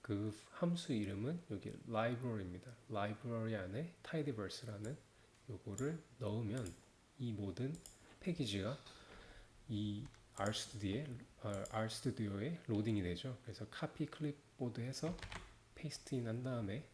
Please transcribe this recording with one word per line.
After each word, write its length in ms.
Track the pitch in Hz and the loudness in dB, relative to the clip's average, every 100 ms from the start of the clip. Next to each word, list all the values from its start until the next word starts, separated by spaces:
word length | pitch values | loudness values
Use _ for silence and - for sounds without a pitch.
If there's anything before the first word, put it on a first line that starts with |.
그 340 | - 101 107 - - | 2 2 2 -2 -12
함수 420 | - 175 175 - | 2 4 4 2
이름은 480 | 117 98 98 123 170 - | 2 2 2 0 -2 -2
여기 220 | 101 107 - - | -4 -4 -6 0
라이브러리입니다. 840 | 110 117 120 123 110 90 90 - 120 - | 4 4 2 0 0 -2 -6 -10 -16 -2
라이브러리 680 | 107 104 104 120 117 113 107 | 0 0 0 -2 0 2 0
안에 380 | 92 107 170 - | 0 -2 -4 -6
타이디버스라는 960 | - 160 147 110 95 - 117 104 107 151 - - - - - | -2 0 2 0 -2 -4 -6 -4 -4 -6 -10 -20 -20 -18 -10
요거를 540 | 107 - 98 139 165 - - | -6 -4 0 0 0 -8 -2
넣으면 560 | 107 107 107 127 95 - - - - - | 0 2 2 0 -2 -6 -18 -20 -20 -4
이 140 | 123 | -2
모든 420 | 101 101 92 131 170 - - - - | 0 0 0 0 -2 -8 -16 -20 -4
패키지가 560 | - 165 120 101 98 143 - - - - - - - - - | -2 2 2 2 2 -2 -8 -16 -16 -16 -14 -16 -18 -16 -2
이 380 | 107 104 104 131 - - | 0 2 0 -4 -12 -12
알스튜디오에, 720 | - 101 107 - 107 98 110 151 120 - - | 2 4 4 -2 0 2 2 0 -6 -10 -6
어, 220 | 107 98 - | -2 -2 0
알스튜디오에 920 | 110 110 - 127 110 104 98 123 170 - | 2 2 2 0 2 2 2 0 -2 2
로딩이 360 | 104 110 107 | 4 6 4
되죠. 340 | 90 87 131 120 | 4 0 -2 -6
그래서 240 | - 95 107 | -8 -6 -6
카피 360 | - 156 - 151 | -2 -4 0 -2
클립보드 760 | - 151 143 - - 127 113 | 0 0 -2 -12 -2 -2 0
해서 360 | 123 135 160 180 - - - - - | -2 0 0 -2 -4 -6 -8 -16 -18
페이스트 400 | - 151 - - | -6 -6 -6 0
인 120 | 131 117 | 2 4
한 160 | 117 | 2
다음에 420 | 127 123 101 120 - | 2 2 2 -2 -4